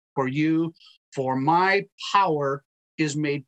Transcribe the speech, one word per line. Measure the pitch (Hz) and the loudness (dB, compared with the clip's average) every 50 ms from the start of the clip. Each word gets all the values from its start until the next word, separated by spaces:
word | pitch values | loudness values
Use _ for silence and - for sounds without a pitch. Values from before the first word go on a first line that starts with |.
| _ _ - | _ _ -4
for | 143 131 | -4 -2
you, | 131 135 151 151 160 160 160 165 165 165 _ - - - _ _ _ - | -2 0 0 0 2 2 0 0 -2 -6 _ -20 -20 -20 _ _ _ -8
for | 139 131 131 131 | -6 -4 -2 -2
my | 131 135 156 170 175 185 190 196 196 196 - _ - - - | 0 2 2 4 4 4 4 2 0 -2 -4 _ -14 -8 0
power | - 202 190 170 156 147 143 135 139 143 _ _ _ _ _ _ - | 2 2 2 2 0 -2 -2 -4 -4 -6 _ _ _ _ _ _ -6
is | - 156 147 135 | -4 -4 -2 -2
made | 151 151 143 143 143 135 | -2 -2 -2 -4 -4 -8